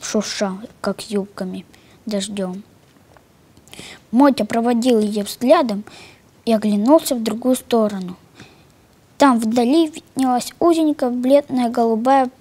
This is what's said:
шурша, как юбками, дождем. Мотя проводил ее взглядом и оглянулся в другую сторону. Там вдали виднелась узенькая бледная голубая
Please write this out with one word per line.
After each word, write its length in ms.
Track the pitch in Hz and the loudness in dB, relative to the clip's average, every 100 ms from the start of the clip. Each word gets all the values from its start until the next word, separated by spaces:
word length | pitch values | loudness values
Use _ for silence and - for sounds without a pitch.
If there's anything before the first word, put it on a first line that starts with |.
шурша, 580 | - 214 202 - 202 190 226 - | -6 -4 -4 -4 -6 -6 -14 -10
как 300 | - 190 - | -8 -6 -6
юбками, 540 | 202 196 - 190 190 - - - - - | -6 -6 -8 -10 -10 -14 -20 -20 -18 -8
дождем. 560 | 208 196 202 185 185 208 _ _ _ _ - _ _ _ _ _ - - - _ | -6 -6 -8 -8 -10 -16 _ _ _ _ -20 _ _ _ _ _ -20 -20 -20 _
Мотя 340 | 226 285 254 | 2 4 2
проводил 540 | 214 233 233 240 247 226 | -2 -2 0 0 2 2
ее 260 | 214 214 | 2 -2
взглядом 600 | 202 - 240 330 262 202 208 - - - _ _ | -6 -4 2 2 2 -4 -8 -18 -20 -20 _ _
и 80 | - | -2
оглянулся 600 | 220 214 208 220 320 - | 0 0 0 4 4 4
в 80 | 247 | -2
другую 340 | 220 214 247 254 | -4 -2 -2 -2
сторону. 600 | - 233 214 202 185 180 _ - - - _ _ _ _ _ - | 0 0 0 -2 -10 -12 _ -20 -20 -20 _ _ _ _ _ 2
Там 220 | 285 233 | 4 4
вдали 480 | 226 240 240 311 320 | 2 0 2 2 2
виднелась 680 | 302 - - 262 247 - - | -4 -12 -4 -2 -2 -4 0
узенькая 520 | 339 330 311 294 254 | 2 2 2 0 -2
бледная 600 | 247 247 277 285 262 240 | -2 2 2 2 -2 -2
голубая 600 | 240 233 226 240 277 254 - | 0 0 2 2 2 2 -4